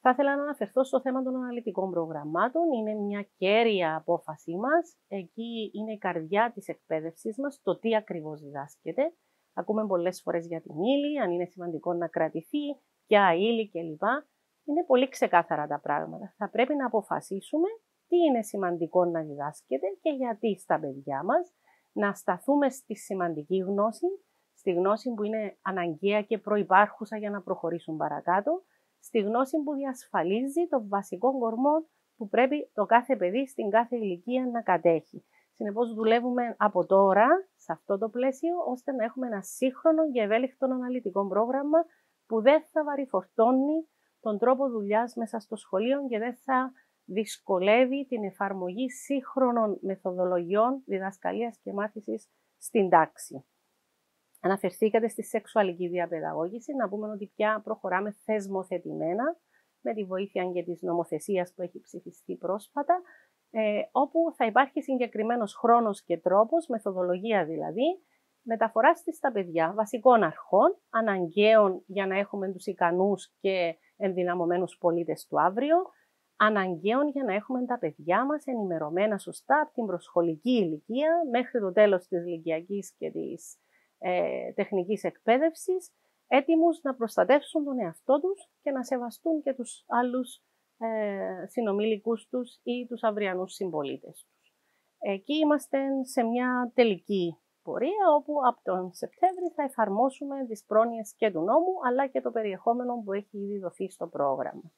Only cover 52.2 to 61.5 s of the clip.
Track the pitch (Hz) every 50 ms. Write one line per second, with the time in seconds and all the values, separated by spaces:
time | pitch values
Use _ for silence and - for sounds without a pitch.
52.2 | - _ _ _ _ _ _ _ - - _ 233 196 180 175 165 160 156 _ -
53.2 | - - - 139 - _ _ _ _ _ _ _ _ _ _ _ _ _ _ _
54.2 | _ _ _ _ - 175 196 196 - 185 180 - 220 214 208 226 220 226 - -
55.2 | 214 - - 220 214 - - 226 202 190 175 170 180 175 175 180 170 165 170 160
56.2 | 156 160 156 151 165 180 208 240 240 - 294 269 233 190 196 208 214 214 214 202
57.2 | 202 190 _ _ 214 214 220 214 214 214 220 - - 190 180 185 202 208 208 _
58.2 | _ - 220 214 196 196 196 190 185 180 185 175 175 156 156 156 156 160 175 208
59.2 | 247 302 339 _ _ _ _ _ _ _ _ _ _ 247 233 214 202 180 185 185
60.2 | 202 196 _ 196 180 185 175 180 170 175 175 160 - 180 170 175 170 - - 156
61.2 | - - 202 185 180 180